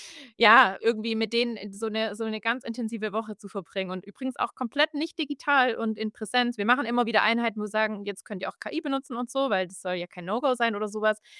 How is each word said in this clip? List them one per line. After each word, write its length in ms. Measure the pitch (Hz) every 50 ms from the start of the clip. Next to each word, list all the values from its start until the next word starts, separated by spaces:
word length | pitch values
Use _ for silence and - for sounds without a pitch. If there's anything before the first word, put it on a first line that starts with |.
| - - - - 277 240 - -
Ja, 400 | 226 208 226 254 240 190 196 -
irgendwie 340 | - 226 233 214 214 233 226
mit 180 | 220 226 214 233
denen 240 | 233 240 233 226 -
in 160 | - 202 196
so 140 | 202 226 220
'ne, 260 | 208 220 220 214 208
so 100 | 214 220 220
'ne 140 | 214 214
ganz 220 | - 226 247 254 -
intensive 480 | 233 226 254 226 214 233 208 220 208 185
Woche 240 | 220 214 214 208 -
zu 120 | - 196
verbringen 420 | - 202 170 - - 196 190 180
und 140 | 185 185 -
übrigens 320 | 196 - - 254 262 247 -
auch 180 | 233 233 -
komplett 380 | - 233 226 - 285 302 - -
nicht 240 | 285 320 - - -
digital 560 | 302 - 277 - - 294 285 269 247 254 226 -
und 200 | 226 220 214 214
in 120 | 220 214 -
Präsenz. 440 | - 214 - - 247 240 240 233 220
Wir 60 | 202 220
machen 180 | 247 262 262 233
immer 180 | 240 247 233 226
wieder 160 | 220 196 -
Einheiten, 360 | 220 233 233 233 226 208 214
wo 60 | 208
wir 40 | 202
sagen: 360 | 214 214 220 214 220 196 202
„Jetzt 200 | 202 196 - -
könnt 160 | - 208 180 -
ihr 60 | 175
auch 100 | - _
K 100 | - - 277
I 80 | 311
benutzen“ 360 | - 285 269 269 - - 247 240
und 140 | 247 -
so, 180 | - 269 269 254
weil 160 | 208 185 185 175
das 140 | 190 -
soll 140 | - 185 180
ja 120 | 175 175 -
kein 180 | - 180 170
No-Go 300 | 180 208 247 294 269 254
sein 200 | 240 233 226 208 202
oder 100 | 214 208
so 120 | 208 214
was. 180 | 208 214 208 - - - -